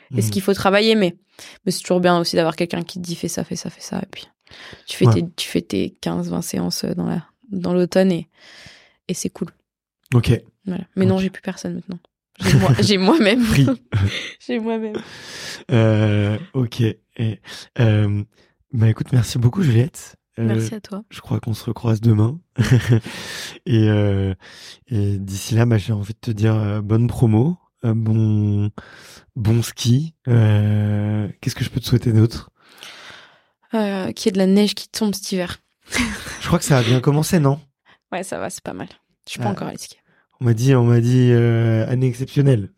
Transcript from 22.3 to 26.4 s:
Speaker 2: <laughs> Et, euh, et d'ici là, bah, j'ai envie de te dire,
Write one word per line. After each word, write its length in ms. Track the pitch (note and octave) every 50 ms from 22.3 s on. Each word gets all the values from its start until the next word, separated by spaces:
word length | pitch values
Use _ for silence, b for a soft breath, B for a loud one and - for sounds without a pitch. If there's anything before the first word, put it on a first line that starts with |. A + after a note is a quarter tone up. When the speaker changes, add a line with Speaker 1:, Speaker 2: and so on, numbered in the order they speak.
| D3+ E3+ _ _ -
Speaker 2:
<laughs> 1080 | - A2 A2 B2+ A#2 - - A2+ A2 - - - - - - - - - - - - -
Et, 200 | - A#2+ A2 A2
euh, 460 | G#2+ G#2+ G#2 G#2 G2+ G2 G2 G2 F#2+ F#2 - B B B B B B B B B
et 300 | - B2 G2+ G2+ G2+ G2+ F#2+
d'ici 340 | G2 F#2+ G2 G2 - - A2
là, 100 | A2+ A#2+
bah, 120 | A#2+ A2+
j'ai 160 | G#2 F2 - A2
envie 200 | G2+ G2 G2+ A2
de 60 | _
te 120 | - A#2+
dire, 240 | A2 G2+